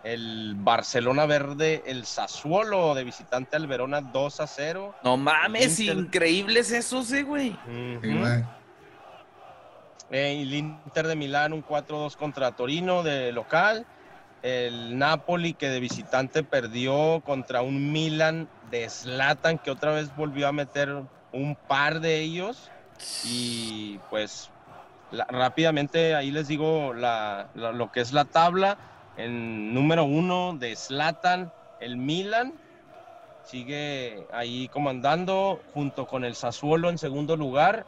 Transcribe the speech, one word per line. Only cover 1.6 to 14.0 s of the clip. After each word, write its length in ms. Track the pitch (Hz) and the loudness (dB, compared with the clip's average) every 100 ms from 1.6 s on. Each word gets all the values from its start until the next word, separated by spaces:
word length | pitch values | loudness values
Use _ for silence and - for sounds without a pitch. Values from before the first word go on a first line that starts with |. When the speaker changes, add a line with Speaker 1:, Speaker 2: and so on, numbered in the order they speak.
| 156 156 - | 0 0 -2
Speaker 1:
el 180 | 127 110 | -8 -6
Sassuolo 880 | - 101 - 147 180 220 196 165 | -6 -6 -6 0 2 2 2 4
de 100 | 135 | 2
visitante 500 | 123 - - 127 131 | -2 -10 -4 -4 -2
al 140 | 151 151 | -4 -2
Verona 320 | 127 131 147 | -4 -2 -2
dos 400 | 135 131 143 - | -2 -2 -2 -4
a 80 | 151 | -8
cero. 480 | - 147 180 196 - | -6 -6 -6 -10 -2
Speaker 2:
No 120 | 127 127 | 2 2
mames, 640 | 143 156 185 226 254 165 | 4 4 4 2 2 2
Speaker 1:
El 80 | 208 | 0
Inter 180 | 190 | 0
Speaker 2:
increíbles 680 | 175 185 170 180 202 226 214 | 0 2 4 4 4 4 4
esos, 400 | 233 233 254 233 | 0 0 -4 -2
eh, 100 | 277 | -2
güey. 280 | 277 294 262 | -2 -2 -2
Speaker 1:
Ujú. 500 | 175 120 120 123 120 | -4 -10 -8 -8 -6
Speaker 3:
Sí, 160 | 113 113 | -2 2
güey. 260 | 117 120 117 - - - - - - - - - - - - - - - - | 4 2 0 -8 -20 -20 -20 -20 -20 -20 -20 -20 -20 -20 -20 -20 -20 -20 -6
Speaker 1:
Eh, 320 | 131 143 143 | -2 -2 -2
el 120 | 135 | -4
Inter 520 | 143 156 151 147 165 160 | -4 -6 -10 -6 -2 0
de 80 | |
Milán 380 | 160 139 143 151 | -2 0 0 0
un 100 | 160 | -2
cuatro 360 | 143 147 147 151 | -4 -4 -2 -6
dos 180 | 147 - | -6 -6
contra 400 | 147 139 127 113 | -8 -2 -2 0
Torino 480 | 123 156 185 180 | -2 0 2 2
de 260 | 160 139 123 | 2 0 -2
local. 560 | 120 - 156 202 220 240 - | -4 0 4 4 2 -6 -20